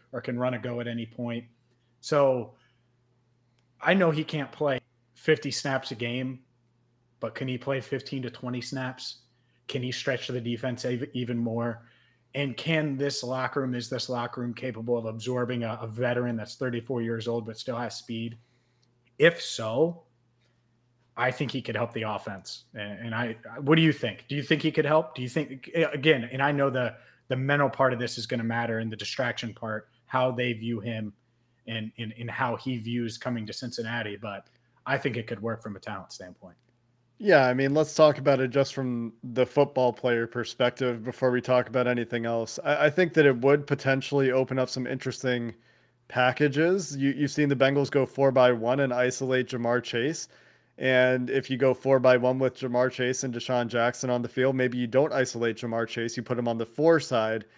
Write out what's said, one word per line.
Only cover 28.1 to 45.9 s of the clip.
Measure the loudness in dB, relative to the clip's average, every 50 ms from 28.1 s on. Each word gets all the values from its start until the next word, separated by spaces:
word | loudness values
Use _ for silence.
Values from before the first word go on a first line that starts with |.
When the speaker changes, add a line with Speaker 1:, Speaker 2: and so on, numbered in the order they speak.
| -6 -6
Speaker 1:
is | -6
gonna | -4 -4 -4 -2
matter | -2 -2 -2 -2 -2 -2 -4
and | -4 -6
the | -8
distraction | -8 -10 -6 -4 -2 -2 -2 -2 -4 -8 -10 -10
part, | -10 -8 -8 -8 -8 -10 _ _ _ _
how | -4 -2 0 0 0 0
they | 0 -2 -2 -2
view | -4 -4 -4 -4 -4
him | -4 -6 -6 -6 -6 -8 -10 _ _ _ _ _ _ _ _ _ _ -10
and, | -8 -8 -8 -8 -10 -10
and, | -10 -10 -10 -10
and | -10 -8
how | -4 -4 -2 -2 -2
he | -4 -4 -6 -6 -6
views | -4 -4 -4 -4 -4 -4 -6
coming | -6 -6 -6 -4 -4 -6
to | -8 -10
Cincinnati, | -10 -10 -8 -8 -8 -6 -6 -6 -6 -6 -6 -8 -10
but | -10 -10 -10 -12 -14 _ _ _ _ _ _ _ -6
I | -4 -2 -2
think | -2 -2 -4
it | -4 -6 -6
could | -8 -6
work | -6 -6 -6 -6 -8
from | -12 -14
a | -12
talent | -12 -10 -10 -10 -12 -14 -16
standpoint. | -16 -16 -16 -18 -20 -20 -20 -20 _ _ _ _ _ _ _ _ _ _ _ _ -2
Speaker 2:
Yeah, | 4 6 6 8 8
I | 6 4
mean, | 2 2 2 2
let's | 2 2 2 6
talk | 6 6 6 6 4
about | 2 2 4 4
it | 2 2
just | 2 2 0 0 -2
from | -4 -4 -4 -4 -4 -6 -8 -10 _ -14
the | -4 0 2 2
football | 4 4 4 4 4 4 2 2 2 2
player | 0 0 0 2 2 0
perspective | -2 -4 -6 -6 -6 0 2 2 2 2 0 -2 -2 -2 -2 -6
before | -10 -4 0 2 2
we | 2 2
talk | 2 4 4 4 2 2
about | 0 0 2
anything | 2 2 0 -2 -2 -4 -4 -2
else. | -2 -2 -2 -2 -4 -6 -4 0
I, | 0 2 4 4
I | 4
think | 4 4 2 4 6
that | 6 8
it | 8 6
would | 6 6 4 4 4 4 0
potentially | -4 0 2 2 2 2 0 0 0 2 2 4 2
open | 2 0 0 0 -2
up | -2 -2
some | -2 -6 -6
interesting | -6 -6 -6 -6 -6 -6 -4 -2 -2 -2 -2 -2 -6 -10 -12 _ _ _ _ _ _